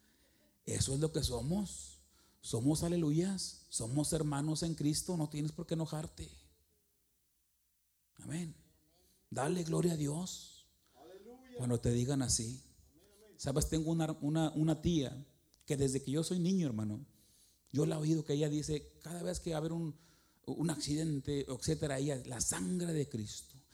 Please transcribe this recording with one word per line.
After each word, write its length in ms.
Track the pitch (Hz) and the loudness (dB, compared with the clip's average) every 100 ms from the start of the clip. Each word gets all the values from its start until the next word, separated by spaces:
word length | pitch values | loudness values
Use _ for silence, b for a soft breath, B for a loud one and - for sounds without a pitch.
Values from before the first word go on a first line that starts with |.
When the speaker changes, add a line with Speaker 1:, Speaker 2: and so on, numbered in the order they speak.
| b b b b b b - | b b b b b b -4
Speaker 1:
Eso 280 | 107 - | 0 0
es 60 | 135 | 2
lo 120 | 156 | 2
que 120 | 156 | 2
somos. 760 | 139 120 127 190 185 - - - _ b b b | 0 0 0 0 -2 -6 -14 -18 _ b b b
Somos 420 | - 117 131 151 | -4 0 4 4
aleluyas. 840 | 170 175 156 156 185 185 - - - | 2 2 4 2 2 0 -6 -10 -8
Somos 440 | - 113 139 147 | -6 -2 0 2
hermanos 500 | 160 151 143 151 156 | 2 2 0 0 0
en 120 | 170 151 | 0 2
Cristo. 420 | 147 156 - 175 | 2 2 0 -2
No 120 | 151 | -2
tienes 220 | 151 151 | -2 -4
por 140 | 156 170 | -4 -4
qué 80 | |
enojarte. 560 | 165 156 156 156 - 160 - - _ _ _ _ _ _ _ _ _ _ _ _ _ _ _ _ _ | -2 -2 -4 -6 -10 -14 -14 -20 _ _ _ _ _ _ _ _ _ _ _ _ _ _ _ _ _
Amén. 380 | - 160 170 - - _ _ _ _ _ _ | -8 -6 -6 -10 -20 _ _ _ _ _ _
Dale 340 | 117 143 180 | -2 0 0
gloria 300 | 160 160 175 | 0 4 4
a 40 | 156 | 2
Dios. 680 | 143 156 185 - - - - _ _ - | 0 -2 -4 -8 -14 -20 -20 _ _ -20
Speaker 2:
Aleluya. 600 | - 190 214 - - 240 | -20 -20 -18 -20 -16 -6
Speaker 1:
Cuando 220 | 123 120 | 0 0
te 120 | 120 | 2
digan 300 | 117 123 139 | 2 2 2
así. 420 | 123 - 113 127 - - - - - - - - | 2 0 -2 -8 -14 -20 -20 -20 -20 -20 -20 -10
Sabes, 300 | 139 139 151 | -2 0 2
tengo 240 | 160 156 | 2 2
una, 200 | 165 156 156 | 2 2 0
una, 300 | 143 160 156 | 0 2 2
una 300 | 151 156 151 | 4 2 4
tía 440 | 180 165 123 131 - _ _ _ - | 4 2 2 -4 -14 _ _ _ -6
que 100 | 143 | 2
desde 260 | 139 135 | 2 2
que 100 | 135 | 0
yo 120 | 147 | 0
soy 160 | 160 180 | 2 2
niño, 280 | 170 190 151 | 4 4 2
hermano, 380 | 110 107 107 147 b b b b b b | 0 -2 -4 -8 b b b b b b
yo 140 | 127 160 | 0 2
la 100 | 160 | 2
he 20 | |
oído 260 | 151 160 | 2 2
que 100 | 151 | 2
ella 160 | 143 151 | 2 2
dice, 440 | 151 147 151 - - | 0 0 -4 -4 -18
cada 220 | 156 175 | -12 -8
vez 160 | 175 175 | -4 -4
que 100 | 170 | -2
va 80 | 156 | -2
a 20 | |
haber 140 | 160 | 0
un, 220 | 165 165 139 b b b b - | -2 -4 -6 b b b b -8
un 240 | 131 165 | -2 0
accidente, 760 | 151 143 147 160 143 139 143 135 | 0 0 0 2 0 0 -2 -2
etcétera, 460 | 127 - 156 147 135 | -4 0 0 0 0
ella, 240 | 143 135 127 | 0 -2 -4
"La 140 | 120 | -4
sangre 540 | - 160 180 180 175 | -2 0 0 0 0
de 160 | 156 139 | 0 0
Cristo, 460 | 113 107 - - - _ | -2 -6 -8 -14 -20 _